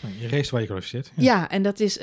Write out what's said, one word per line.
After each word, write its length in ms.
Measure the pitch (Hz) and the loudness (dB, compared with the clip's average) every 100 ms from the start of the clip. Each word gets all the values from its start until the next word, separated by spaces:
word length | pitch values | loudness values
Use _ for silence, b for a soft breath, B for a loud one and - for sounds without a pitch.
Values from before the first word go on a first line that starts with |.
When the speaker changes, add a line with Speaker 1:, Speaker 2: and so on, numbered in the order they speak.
Speaker 1:
Nee, 160 | 110 98 | -12 -8
je 80 | 117 | -2
race 220 | 143 139 | 0 0
waar 100 | 120 | 0
je 60 | 107 | -2
kwalificeert. 460 | 95 - 120 - | -4 -6 -8 -8
Ja. 80 | - | 2
Speaker 2:
Ja, 280 | 254 208 - | 4 4 2
en 120 | 196 | 0
dat 180 | 202 202 | 0 2
is, 180 | 208 - | 0 0